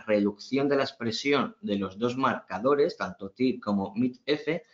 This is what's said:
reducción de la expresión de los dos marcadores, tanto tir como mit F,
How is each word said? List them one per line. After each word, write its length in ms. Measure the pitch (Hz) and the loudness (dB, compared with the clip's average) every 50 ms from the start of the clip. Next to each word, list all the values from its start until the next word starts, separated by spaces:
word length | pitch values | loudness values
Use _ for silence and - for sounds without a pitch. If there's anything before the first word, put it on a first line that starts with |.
| - | 0
reducción 640 | - 107 104 101 101 104 - - - 127 135 139 143 | 2 2 4 4 2 0 -2 -8 -2 -2 0 2 2
de 80 | 143 135 | 2 2
la 60 | 135 | 0
expresión 760 | 123 - - 117 117 110 - - 139 143 135 110 - - _ | -2 -4 -6 -4 -4 -4 -2 0 2 2 2 2 -2 -4 _
de 180 | - 104 101 101 | -4 -2 -2 -2
los 200 | 98 92 92 101 | -2 -4 -4 -2
dos 180 | 113 123 123 | -2 -2 0
marcadores, 800 | 131 135 127 107 - - - 95 92 107 131 143 139 147 175 - | 2 0 0 0 0 -4 -8 -8 -2 2 2 4 4 4 2 0
tanto 360 | - 101 92 92 - 101 98 | -4 -6 -6 -8 -10 -12 -10
tir 280 | - - 127 131 113 - | -4 0 0 0 0 0
como 340 | - 107 101 98 98 92 101 | -2 -2 0 0 0 -2 -2
mit 260 | 104 123 127 127 - - | -2 -2 -2 -2 -4 -4
F, 380 | - 147 147 - 147 160 180 - _ | -2 -2 -2 0 -4 -4 -4 -6 _